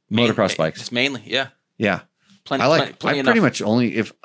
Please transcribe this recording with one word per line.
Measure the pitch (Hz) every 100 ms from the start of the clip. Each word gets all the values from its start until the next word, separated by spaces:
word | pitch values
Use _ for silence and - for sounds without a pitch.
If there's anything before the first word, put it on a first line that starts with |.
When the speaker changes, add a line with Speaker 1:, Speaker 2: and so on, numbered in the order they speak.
| -
Speaker 1:
Main-, | 110 117
Speaker 2:
motocross | 110 95 -
bikes. | 80 -
Speaker 1:
It's | -
mainly, | 120 139 123 107
yeah. | 127 135 _ _ -
Speaker 2:
Yeah. | 104 90 - _ _ _
Speaker 1:
Plenty, | - 135
Speaker 2:
I | 127
like, | 165
Speaker 1:
plenty, | 113
plenty | - - 277
Speaker 2:
I |
pretty | - 226
Speaker 1:
enough. | 147
Speaker 2:
much | -
only, | 104 120 117 98
if, | 101 -